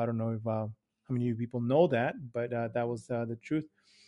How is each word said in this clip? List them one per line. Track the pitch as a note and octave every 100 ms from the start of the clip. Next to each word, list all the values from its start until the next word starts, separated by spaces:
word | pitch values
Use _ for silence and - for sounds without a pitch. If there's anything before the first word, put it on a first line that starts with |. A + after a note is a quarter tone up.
I | A#2
don't | A2+
know | A2+
if, | A2+
uh, | A2+ A2 A2 A2 _ _ -
how |
many | B2 A#2+
of |
you | A2
people | A#2 A#2+
know | A#2+ C#3+ F3+
that, | A#2 C3+ C4 B2+
but, | A#2+ A#2+
uh, | A#2+ A#2
that | A#2+ A#2+
was, | A#2 -
uh, | A#2+ A#2
the | A2+
truth. | - D#3 D#3 _ _ -